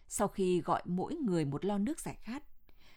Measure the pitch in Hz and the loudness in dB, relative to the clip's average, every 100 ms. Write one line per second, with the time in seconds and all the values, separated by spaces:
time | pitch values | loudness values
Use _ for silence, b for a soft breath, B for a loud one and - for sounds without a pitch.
0 | - - 202 - 185 180 151 170 - 180 | -8 0 0 2 2 4 4 0 2 0
1 | - 330 247 175 143 147 190 202 214 - | 0 -2 2 2 2 0 0 0 0 -2
2 | - - - 269 - - - b b | -6 -10 -8 -10 -10 -16 -20 b b